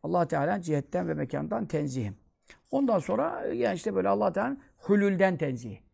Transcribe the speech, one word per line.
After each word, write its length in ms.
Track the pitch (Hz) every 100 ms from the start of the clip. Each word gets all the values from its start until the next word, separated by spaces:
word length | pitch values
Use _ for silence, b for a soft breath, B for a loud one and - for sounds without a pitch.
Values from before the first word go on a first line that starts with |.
Allah 240 | - 175 165
Teala'nın 340 | 160 147 202
cihetten 460 | 175 147 139 180 175
ve 60 |
mekandan 520 | 156 143 143 147 220 208
tenzihim. 500 | 156 147 131 104 95 _ _ B B _
Ondan 280 | 269 277 202
sonra, 460 | - 220 311 349 -
e, 100 | 233
yani 200 | 233 185
işte 200 | 214 190
böyle 140 | 190
Allah 240 | 196 202
Teala'nın 280 | 175 233 277 B _
hulülden 600 | - 202 202 185 190 170
tenzihi. 440 | 151 127 117 92 _